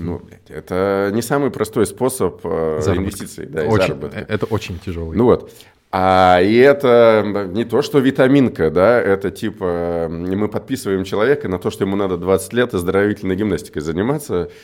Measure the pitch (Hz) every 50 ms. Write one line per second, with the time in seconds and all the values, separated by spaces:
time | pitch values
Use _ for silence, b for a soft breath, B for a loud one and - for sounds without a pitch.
0 | 87 85 82 - - 95 - - _ _ 71 76 - - 90 90 95 101 98 98
1 | 98 101 98 117 117 - 147 143 143 123 - - 110 - - 131 101 - - -
2 | 120 131 - - 101 87 - - - 87 85 82 80 80 78 78 76 80 87 90
3 | 95 101 - - - - - - - - - - 76 - 107 104 92 - - 67
4 | 73 71 - 95 85 - 107 101 - - 110 104 - - 95 85 - 98 85 85
5 | 85 80 82 101 123 120 90 - - B B B B B B B _ _ - 95
6 | 92 95 92 92 95 92 90 90 90 104 110 120 127 143 139 139 - 123 120 120
7 | 117 113 110 107 101 107 98 101 101 90 87 110 117 117 110 120 - - - 143
8 | 123 135 131 - 131 131 139 143 131 110 - - 80 78 76 87 92 110 123 120
9 | - 98 98 98 101 92 - - 117 107 85 - 95 90 87 85 85 85 85 85
10 | 82 80 82 82 87 90 95 101 107 104 - - - - 131 - - 104 95 92
11 | 95 95 - 101 107 131 143 143 - 92 92 90 - 110 - - 101 95 98 101
12 | 101 92 90 85 87 92 95 90 - - 113 120 123 120 - 92 85 90 90 98
13 | 101 104 104 - - 95 92 92 110 104 90 73 - - - 82 73 80 80 87
14 | 101 123 147 156 - - 104 87 85 B B B